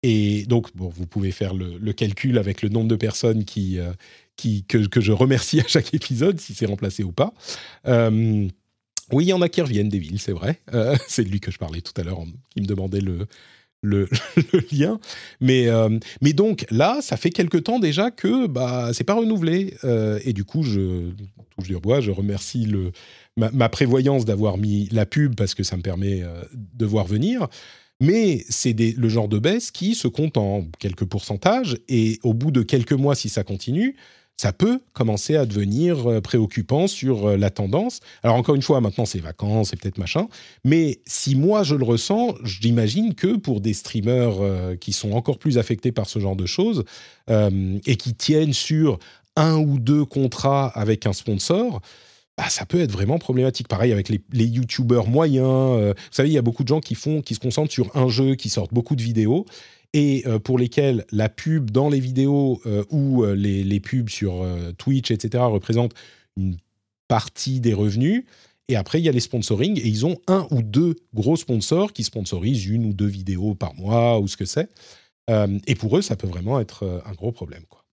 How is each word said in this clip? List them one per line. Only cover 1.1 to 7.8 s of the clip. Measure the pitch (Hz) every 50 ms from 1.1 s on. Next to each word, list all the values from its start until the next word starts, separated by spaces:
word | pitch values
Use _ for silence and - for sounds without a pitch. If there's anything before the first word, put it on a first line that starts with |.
| - 104 98 95
faire | 90 - 104 95 95
le, | 95 92 87 85 87
le | 107 107
calcul | 98 - 113 104 98 - - 135 123 113
avec | 98 101 98 -
le | - 104
nombre | 104 113 113 113
de | 113
personnes | 104 - 110 - - - 117 110 110 104
qui, | 101 - 107 98 95 92 90
euh, | 87 87 90 - - - - - _ _ _
qui, | - - 117 107 101 95
que, | - - 117 104
que | 98 - 123
je | 104 101
remercie | 107 98 127 131 135 123 - - - 156
à | 131
chaque | - - 165 120 -
épisode, | - 160 - - 131 117 131 - 202 80
si | - - 98
c'est | - 113
remplacé | 101 101 98 107 98 - - 104
ou | 92
pas. | 85 - 139 220 - _ - - - - - - - -